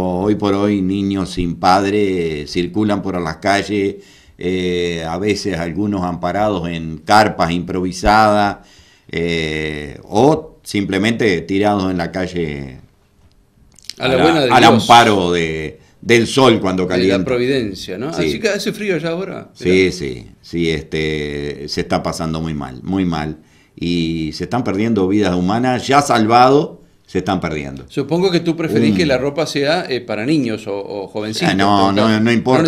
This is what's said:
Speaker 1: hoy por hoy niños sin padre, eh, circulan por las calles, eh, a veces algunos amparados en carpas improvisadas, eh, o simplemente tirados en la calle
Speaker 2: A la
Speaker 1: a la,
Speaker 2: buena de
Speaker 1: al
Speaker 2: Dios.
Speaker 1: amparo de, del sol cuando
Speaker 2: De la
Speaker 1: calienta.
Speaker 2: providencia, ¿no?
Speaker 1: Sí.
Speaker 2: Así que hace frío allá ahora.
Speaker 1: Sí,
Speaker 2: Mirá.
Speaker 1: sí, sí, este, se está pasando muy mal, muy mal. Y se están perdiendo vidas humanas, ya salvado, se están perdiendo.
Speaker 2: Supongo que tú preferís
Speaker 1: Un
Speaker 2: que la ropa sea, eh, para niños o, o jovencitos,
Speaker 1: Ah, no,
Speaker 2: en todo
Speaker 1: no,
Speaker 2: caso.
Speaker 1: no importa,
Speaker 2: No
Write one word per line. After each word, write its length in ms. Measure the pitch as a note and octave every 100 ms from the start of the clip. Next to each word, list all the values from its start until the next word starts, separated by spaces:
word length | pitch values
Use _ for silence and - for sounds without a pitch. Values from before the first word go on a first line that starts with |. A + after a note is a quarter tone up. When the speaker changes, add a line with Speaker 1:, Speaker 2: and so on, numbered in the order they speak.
| F#2 F2+
Speaker 1:
hoy 160 | G#2 G#2
por 180 | G2+
hoy 260 | G2 G2+ G#2
niños 500 | F#2 G2 G2 G2 F2+
sin 260 | - F2 E2+
padre, 840 | F#2 F#2+ G2 G#2 G2 F#2 E2 D2+
eh, 40 | D2
circulan 560 | F2+ F2 F#2+ G#2+ G2+
por 180 | F#2 F2+
las 180 | E2+ E2+
calles, 580 | G2 G2+ F#3+ G#3 C#3+ G2+ - - _ -
eh, 680 | F2+ F#2 F2+ F2 F2 E2+ D#2+
a 100 | F2
veces 400 | G#2 G#2 G#2 E2+
algunos 440 | E2+ D#2+ G#2 G2+
amparados 680 | F2+ F2 F2+ F#2 G#2+ F#2+ E2+
en 300 | E2 D#2+ D#2+
carpas 520 | - G#2+ G#2 - E2+
improvisadas, 1080 | F2 F2 F#2 F2+ F2+ G#2 G#2+ A2 G#2 G2+ F#2+ - - _ _ -
eh, 880 | E2 E2+ E2 D#2 D#2 D#2 D2+ D2 -
o 540 | G1+ G2+ C3+ D#3 - -
simplemente 760 | - G#2 F#2+ F#2+ G#2+ A2+ A#2 E2+
tirados 480 | E2 G2 G#2 G#2 F#2
en 80 | F2+
la 120 | E2
calle 680 | F#2 F2+ F2 D#2+ C#2+ C#2 B1+ - _ _ _ _ _ _ _ _ _ - -
Speaker 2:
A 100 | B2+
la 60 |
Speaker 1:
a 20 | C3
la, 60 |
Speaker 2:
buena 160 | D#3 E3 B2+
de 40 |
Speaker 1:
al 100 | B2+
Speaker 2:
Dios. 100 | A#2 A2+
Speaker 1:
amparo 480 | G2+ A#2+ A#2 G#2 F2
de, 480 | F2 E2 D#2+ D#2 - _ _
del 260 | - A#2 A2+
sol 320 | C3+ C3 G#2+
cuando 260 | F#2 F#2
Speaker 2:
De 40 | F2+
la 60 | F2+
Speaker 1:
calienta. 280 | F#2+ F#2+
Speaker 2:
providencia, 760 | F2 B2 B2 C3+ G#2+ F#2 - F#2
¿no? 140 | C#3
Speaker 1:
Sí. 120 | -
Speaker 2:
Así 160 | D#2 -
que 80 | G#3+
hace 240 | G3 G#3
frío 240 | F3+ G#3 E3
allá 140 | E3
ahora. 400 | E3+ F#3+ A#1 -
Speaker 1:
Sí, 140 | - F2+
Speaker 2:
Mirá. 240 | F#2 F#2
Speaker 1:
sí, 340 | E2+ C#2+ B1 G#1 -
sí, 300 | - E2+ E2
este, 1000 | D#2 D2+ D#2+ D#2 D2+ D2 D2 C#2+ C#2+ D2
se 140 | -
está 200 | E2+ F#2
pasando 380 | - D#2 E2 D#2+
muy 140 | E2
mal, 260 | D2+ C2 B1+
muy 220 | E2 F#2+
mal. 320 | F#2 D#2+ D2+ D#2 _ _ _ -
Y 540 | E2+ E2+ D#2+ E2 D#2
se 120 | D2+
están 200 | F2 B2
perdiendo 420 | A2 F#2+ A2+ G#2+ F#2
vidas 280 | G#2 G2 F2+
humanas, 500 | F2+ A2 B2+ B2 -
ya 140 | C#3
salvado, 800 | C#3+ A#2+ G#2+ A#2 B2+ C#3+ E3 - - _ _
se 120 | F#2
están 200 | F#2 F#2
perdiendo. 440 | E2 D#2 C#2 C2+ -
Speaker 2:
Supongo 420 | - C#3 E3 F#3+
que 100 | E3+
tú 160 | E3+ D#3+
preferís 360 | D#3+ A3 A3+
Speaker 1:
Un 40 | G3
Speaker 2:
que 80 |
la 140 | D#3+ B2+
ropa 280 | C#3 C#3+ D3
sea, 380 | C#3 C#3+ F3 E3+
eh, 120 | B2
para 240 | A#2+ G#2
niños 420 | A#2 D#3 A#2 G#2 G#2
o, 100 | G2+
o 300 | G2 G2+ F#2
jovencitos, 440 | A2 G#2+ G#2+ G#2+
Speaker 1:
Ah, 40 |
no, 360 | F#2+ G2+ G2+ G2
Speaker 2:
en 60 | G2+
todo 100 | A2
Speaker 1:
no, 60 |
Speaker 2:
caso. 100 | A2
Speaker 1:
no 80 | A2+
importa, 300 | A#2 B2
Speaker 2:
No 40 | C3